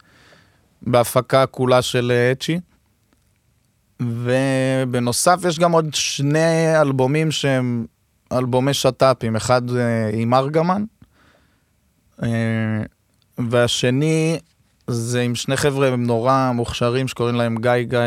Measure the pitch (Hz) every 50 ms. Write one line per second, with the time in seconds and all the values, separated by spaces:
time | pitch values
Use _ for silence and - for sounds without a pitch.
0 | _ _ _ _ _ _ _ _ _ _ _ _ _ _ _ _ - 120 123 120
1 | 117 - - 131 120 - - 135 131 127 - - 127 123 127 127 123 - - 127
2 | 120 123 123 120 120 127 131 131 - - 160 180 175 _ _ _ _ _ _ _
3 | _ _ _ _ _ _ _ _ _ _ _ _ _ _ _ _ _ _ _ -
4 | 127 120 117 117 120 123 127 131 135 135 135 131 131 131 131 131 131 123 123 123
5 | 120 123 117 - - 180 180 180 180 180 156 160 175 175 165 165 160 151 135 -
6 | - - - - 139 143 147 160 160 165 160 160 165 160 160 156 151 139 135 131
7 | 127 131 147 156 160 160 143 - - 139 135 131 127 123 120 117 113 - _ _
8 | _ _ _ _ _ - - 127 127 123 123 127 127 143 139 - - 131 127 -
9 | 135 131 123 - 123 113 110 110 - - 127 127 120 123 123 123 120 117 113 113
10 | 110 107 107 113 117 117 123 135 135 143 156 165 165 175 185 202 208 220 _ _
11 | _ _ _ _ _ _ _ _ _ _ _ _ _ _ _ _ _ _ _ _
12 | _ _ _ - - 117 113 113 113 113 113 113 110 110 110 107 113 - _ _
13 | _ _ _ _ _ _ _ - 123 113 123 120 120 117 - - - 123 127 135
14 | 151 160 160 160 160 160 165 - - _ _ _ _ _ _ _ _ - 123 117
15 | 113 120 120 123 123 120 120 113 - - 135 131 - 147 135 135 139 131 127 123
16 | 120 120 117 113 117 131 135 135 131 127 123 120 117 - - - 123 120 120 131
17 | 131 123 - - 120 120 120 120 117 117 113 113 117 123 123 123 120 113 123 120
18 | 120